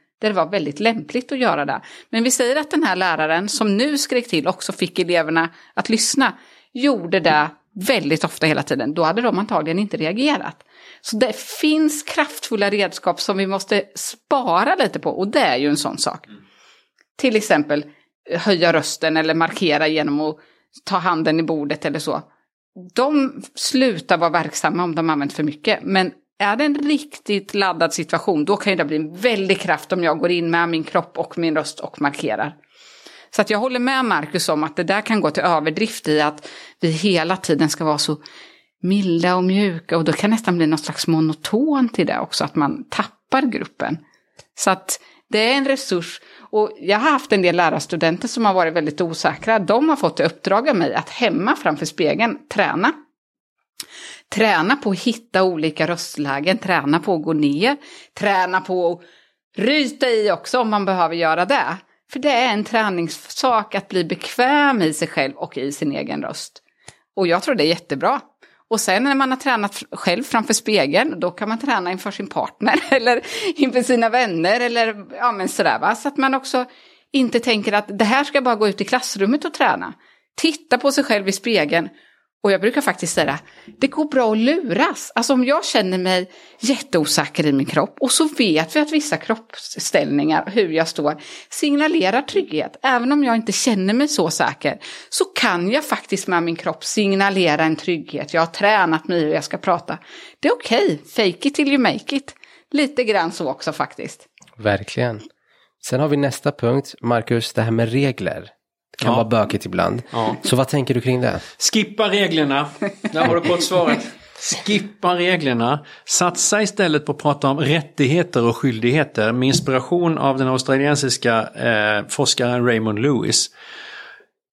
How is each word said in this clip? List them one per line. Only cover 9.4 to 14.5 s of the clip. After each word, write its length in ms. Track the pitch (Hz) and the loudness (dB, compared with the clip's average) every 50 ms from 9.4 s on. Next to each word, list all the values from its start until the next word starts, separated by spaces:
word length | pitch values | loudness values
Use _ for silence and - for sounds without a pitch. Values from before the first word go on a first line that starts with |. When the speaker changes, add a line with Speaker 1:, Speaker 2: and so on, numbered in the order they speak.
| 294 - 233 170 156 156 165 185 | -2 -2 -2 -2 -2 -2 -2 -2
Speaker 1:
inte 180 | 214 202 - | -2 -4 -4
reagerat. 600 | - 156 156 185 220 262 302 277 190 - - - _ _ _ _ - - - - - | -4 -4 -4 -2 0 0 0 0 -2 -4 -8 -12 _ _ _ _ -20 -20 -20 -20 -16
Så 160 | - - - | -12 -6 -2
det 200 | 214 254 247 - | 0 0 0 -2
finns 680 | - - - - - - 302 302 311 311 302 294 - - | -4 -10 -14 -6 -2 0 2 2 4 2 2 0 -2 -6
kraftfulla 680 | - - - 294 294 - - - - 233 208 202 202 | -6 -2 -2 -2 -2 -4 -10 -8 -6 -2 0 0 0
redskap 500 | 196 208 196 180 180 - - 185 175 - | 0 0 0 -2 -2 -4 -2 -2 -2 -2
som 160 | - - 202 | -2 -2 -2
vi 100 | 190 196 | 0 0
måste 380 | 190 196 190 190 - 214 202 196 - - | -2 -2 -4 -2 0 0 0 -2 -2 -8
spara 800 | - - - - - _ - 285 277 247 220 | -12 -10 -10 -10 -10 _ -2 0 0 2 2